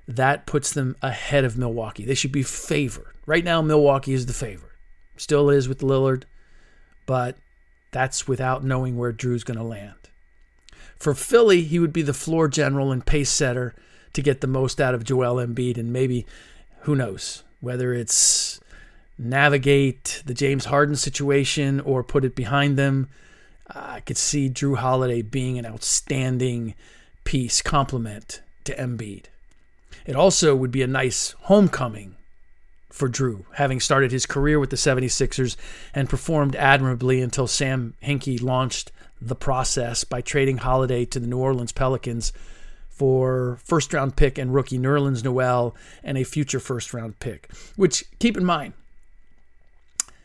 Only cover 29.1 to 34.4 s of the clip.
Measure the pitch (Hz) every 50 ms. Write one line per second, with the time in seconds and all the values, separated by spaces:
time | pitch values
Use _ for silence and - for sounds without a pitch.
29.1 | 98 95 - - - - - - - - - _ - _ - - - - - 160
30.1 | 127 139 175 196 - - 175 156 139 131 131 127 120 135 127 127 135 131 135 127
31.1 | - - - - - - - - 196 214 196 170 - - 135 117 107 104 98 95
32.1 | - - - - - - - - - - - - - - - - - - 143 127
33.1 | 117 - 135 123 107 92 - - - - 143 131 131 123 - - 147 135 135 123
34.1 | 127 127 - - - 139